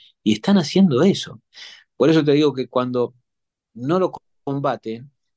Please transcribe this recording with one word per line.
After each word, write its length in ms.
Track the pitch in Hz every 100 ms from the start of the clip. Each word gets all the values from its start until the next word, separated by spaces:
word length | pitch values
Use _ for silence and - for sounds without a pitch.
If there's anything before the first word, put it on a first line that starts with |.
| _ _
y 100 | 107
están 240 | - - 196
haciendo 440 | 143 185 190 123
eso. 380 | 190 - - - _ - - - _ -
Por 140 | 143
eso 140 | 160
te 80 | 147
digo 220 | 147 147
que 140 | 127 127
cuando 460 | 127 127 123 120 _ _ _ _ _ _
no 240 | 113 131 185
lo 120 | 165 139 - _
combaten 640 | 139 139 143 113 113 113 143 _ _